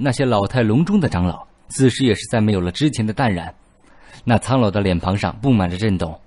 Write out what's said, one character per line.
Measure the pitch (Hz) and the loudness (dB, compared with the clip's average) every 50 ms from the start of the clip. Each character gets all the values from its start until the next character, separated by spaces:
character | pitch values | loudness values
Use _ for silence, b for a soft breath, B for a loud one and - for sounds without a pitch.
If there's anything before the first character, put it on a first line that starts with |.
那 | 120 143 | -2 -2
些 | 120 - 143 | 0 0 0
老 | 127 117 101 98 | 2 2 2 0
态 | 98 - 127 120 | 0 0 0 2
龙 | 107 107 135 170 | 2 4 2 2
钟 | 165 202 214 | 2 2 2
的 | 156 | 2
长 | 120 - 90 90 | 0 0 0 0
老， | 90 80 - - - _ _ _ - | 0 -2 -6 -10 -20 _ _ _ -8
此 | - - 131 127 | -2 2 2 2
时 | - - 135 | 2 2 2
也 | 123 104 | 0 0
是 | - - - | 0 -2 -2
再 | - 117 | -2 0
没 | 107 107 104 | 2 2 2
有 | 95 87 | 0 0
了 | 90 87 | -2 -2
之 | - 139 156 | 0 0 0
前 | - - 110 | 0 -2 -4
的 | 107 107 | -4 -2
淡 | - 139 117 98 | -2 -2 0 -2
然， | 87 78 - - _ _ _ _ _ - B B B B B B B B | -2 -6 -10 -14 _ _ _ _ _ -20 B B B B B B B B
那 | - 117 107 | 0 0 0
苍 | - - 123 131 | 2 0 0 2
老 | 120 104 | 2 2
的 | 92 104 | 0 0
脸 | 101 98 90 87 | 0 0 0 0
庞 | - 92 95 | 0 -2 -2
上 | 101 104 90 73 - 110 | -2 -2 -4 -4 -2 0
布 | 139 127 | 2 2
满 | 107 92 87 | 2 2 0
着 | 87 | -2
震 | 90 107 110 95 87 | -2 -2 -2 -2 -2
动。 | 90 82 80 - - | -4 -6 -10 -12 -18